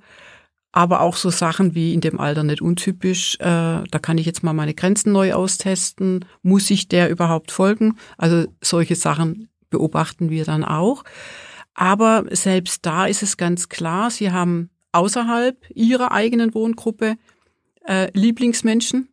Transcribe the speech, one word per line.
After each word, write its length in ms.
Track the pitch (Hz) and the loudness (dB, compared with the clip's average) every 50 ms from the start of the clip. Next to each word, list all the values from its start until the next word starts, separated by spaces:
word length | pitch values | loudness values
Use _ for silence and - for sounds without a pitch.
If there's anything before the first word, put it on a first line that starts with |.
| - _ - - - - - - _ _ _ _ _ _ | -8 _ -20 -20 -20 -20 -20 -20 _ _ _ _ _ _
Aber 280 | - 175 175 175 180 - | 0 2 2 4 4 2
auch 160 | 160 175 170 | 2 2 0
so 140 | - - 180 | 0 -2 -2
Sachen 440 | 175 - 180 160 160 - 190 175 156 | 0 0 -2 -2 0 2 0 2 2
wie 200 | 170 165 170 160 | 0 0 0 0
in 80 | 170 | 0
dem 180 | - 160 151 - | 0 -2 -2 -2
Alter 240 | 143 147 147 156 151 | -2 -2 -2 0 0
nicht 180 | 147 151 - | -2 -2 -2
untypisch, 720 | - 170 175 175 - 196 180 - - 185 185 180 - - - | -2 -2 -2 0 -2 -4 -4 -2 -2 -2 -2 -2 -4 -4 -6
äh, 100 | - - | -4 -2
da 540 | 175 170 165 165 165 165 - - - - 151 | 0 0 0 0 0 -2 -4 -4 -6 -6 -6
kann 160 | - - 165 165 | -2 -2 -2 0
ich 80 | 160 | 0
jetzt 180 | 165 170 - - | -2 -4 -4 -2
mal 80 | 165 | -2
meine 220 | 156 156 151 151 151 | -2 -2 -2 -4 -4
Grenzen 400 | - 180 185 202 202 - 214 202 | -2 0 0 0 2 2 2 4
neu 200 | 196 190 185 - | 4 4 2 2
austesten. 920 | 185 185 190 - - - 196 190 180 - - - - 190 190 185 185 185 - _ _ | 0 -2 -2 -4 -4 -2 -2 -2 -2 -4 -6 -4 -2 -2 -2 -2 -2 -4 -10 _ _
Muss 280 | - 180 196 202 202 - | 2 4 4 4 4 4
ich 200 | 202 190 - - | 2 0 0 0
der 200 | 175 175 175 - | 2 2 2 2
überhaupt 420 | 170 - 175 165 165 160 - - | 2 0 0 0 0 -2 -4 -4
folgen? 440 | - - 190 196 214 226 220 220 220 - - - - - | -2 0 2 2 2 2 2 0 0 -2 -8 -20 -6 -2
Also 280 | 170 165 170 170 160 - - _ | 2 2 2 2 2 -2 -6 _
solche 360 | - - 180 170 165 - 175 | -4 0 0 0 2 0 0
Sachen 520 | - - 156 143 151 165 160 175 214 220 - _ _ _ _ | 0 0 0 0 0 0 -2 -2 -6 -12 -18 _ _ _ _
beobachten 600 | - - 160 156 - 156 160 - - - 175 160 | -2 -2 0 0 0 -2 -2 -2 -4 -4 -2 -2
wir 140 | 160 160 156 | -2 -2 -2
dann 220 | 156 156 156 151 | -2 -2 -2 -2
auch. 400 | - - 156 180 226 277 - - - - - - - - - - - - - - - _ | -2 -2 0 0 0 0 -2 -6 -14 -20 -20 -20 -20 -20 -20 -20 -20 -20 -20 -20 -10 _
Aber 500 | - 180 185 202 208 226 220 226 220 - - | -2 0 2 2 4 4 4 4 2 0 -2
selbst 540 | - - - 190 185 185 180 - - - - | -4 -2 0 0 0 0 0 -2 -6 -6 -4
da 200 | 175 156 175 190 | -4 -2 0 0
ist 180 | 185 214 - 208 | 0 -2 -2 -4
es 140 | 196 - - | -4 -4 -2
ganz 320 | 180 175 175 175 - - | -2 -2 -2 -2 -4 -6
klar, 420 | - - 170 160 170 190 220 240 | -8 -6 -4 -4 -2 -2 -2 -2
sie 200 | 233 - 208 190 | -2 -2 -2 -2
haben 380 | 175 180 175 175 175 170 170 - _ _ _ _ | 0 0 0 0 0 -2 -4 -6 _ _ _ _
außerhalb 640 | - 170 180 208 - 240 233 233 233 233 247 254 262 - - - - | 0 0 2 2 0 -2 -2 0 0 0 0 0 -2 -4 -10 -12 -2
ihrer 380 | - 226 226 254 247 247 - | 0 2 2 4 2 0 0
eigenen 420 | - 202 214 233 240 233 233 220 226 | 0 0 0 2 2 2 2 0 0
Wohngruppe, 640 | 220 220 233 226 - - 226 220 - 226 220 220 - _ _ _ _ _ _ _ _ _ _ _ _ - 330 | -2 -2 -2 -4 -4 -4 -6 -4 -2 -2 -4 -4 -4 _ _ _ _ _ _ _ _ _ _ _ _ -8 -4
äh, 240 | 190 190 190 - | -2 -2 -2 0
Lieblingsmenschen, 960 | - 196 202 233 233 - 247 240 226 - - 220 220 233 - - - 254 262 - | 0 2 2 2 2 2 0 0 0 2 2 2 2 2 0 0 -2 -2 -4 -6